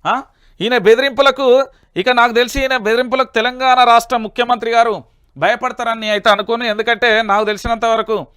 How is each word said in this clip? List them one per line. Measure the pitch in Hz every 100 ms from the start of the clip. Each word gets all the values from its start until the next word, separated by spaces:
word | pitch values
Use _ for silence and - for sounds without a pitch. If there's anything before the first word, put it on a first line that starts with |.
| -
ఆ? | - - _ _ _
ఈయన | 208 247
బెదిరింపులకు, | 196 233 277 233 277 269 262 254 262 _ _ 165
ఇక | 196
నాకు | 247 240
తెలిసి | 226 247 277
ఈయన | 262 254
బెదిరింపులకు | 208 233 254 254 254
తెలంగాణ | 226 240 254 262 254
రాష్ట్ర | 247 233 233 240
ముఖ్యమంత్రి | 214 - 240 240 233
గారు | 233 233 185 - _ _ 135
భయపడతారని | 170 233 254 240 233 226 214
అయితే | 208 220
అనుకోను. | 202 208 233
ఎందుకంటే | 240 208 226 226 233 220
నాకు | 220 202
తెలిసినంత | 214 208 240 226
వరకు | 233 226 220 208 143